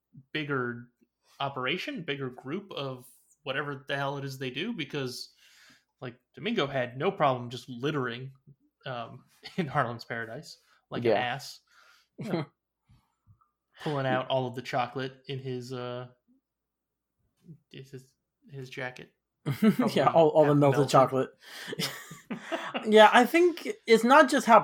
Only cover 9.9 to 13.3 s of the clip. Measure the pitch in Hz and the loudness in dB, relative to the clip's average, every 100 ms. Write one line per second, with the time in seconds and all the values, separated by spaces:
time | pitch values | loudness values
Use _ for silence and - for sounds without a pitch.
9.9 | 120 - 117 113 120 165 - _ _ - | -4 -10 -10 -10 -12 -16 -20 _ _ -12
10.9 | 139 117 101 123 135 - - _ _ _ | -2 2 2 0 -6 -10 -18 _ _ _
11.9 | _ _ - 165 175 147 _ _ _ _ | _ _ -16 -8 -6 -8 _ _ _ _
12.9 | _ _ _ _ | _ _ _ _